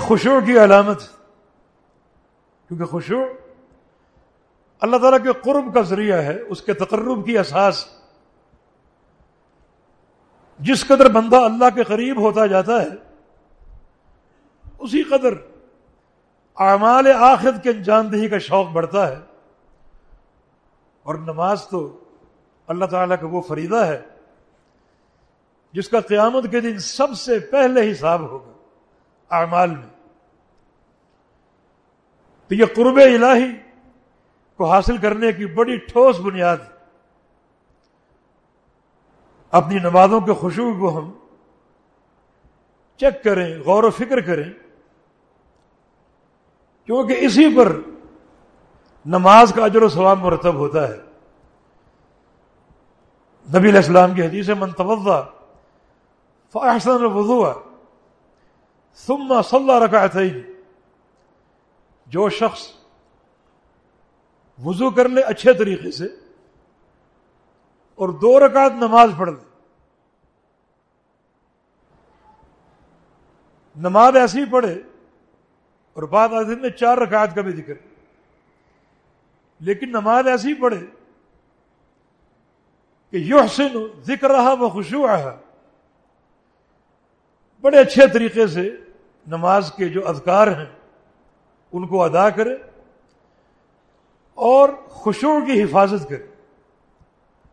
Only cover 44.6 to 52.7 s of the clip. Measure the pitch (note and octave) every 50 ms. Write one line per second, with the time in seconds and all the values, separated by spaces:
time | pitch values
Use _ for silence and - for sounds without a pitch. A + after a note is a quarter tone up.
44.6 | _ _ _ _ _ _ _ _ _ _ _ _ _ _ _ _ _ _ _ _
45.6 | _ _ _ _ _ _ _ _ _ _ _ _ _ _ _ _ _ _ _ _
46.6 | _ _ _ _ _ - A3+ C4 B3 G#3 C4 A#3+ C4+ C4 F#3+ B3+ D#4+ D4+ - B3+
47.6 | A#3 F#3+ D#3 - - - - - - - _ _ _ _ _ _ _ _ _ _
48.6 | _ _ _ _ _ _ _ _ - C#3+ F3+ F3+ F3+ F#3+ G3+ A3+ A#3+ G#3 - A#3
49.6 | A3+ G#3+ G3 A3 A3 G#3 C#3 E3 F#3 F#3+ G3 F#3+ F3+ F3+ E3 D#3+ E3+ F3 E3 C#3
50.6 | D3 C#3 C#3 D#3+ C#3+ A#2+ G#2+ G#2 - - _ _ _ _ _ _ _ _ _ _
51.6 | _ _ _ _ _ _ _ _ _ _ _ _ _ _ _ _ _ _ _ _
52.6 | _ _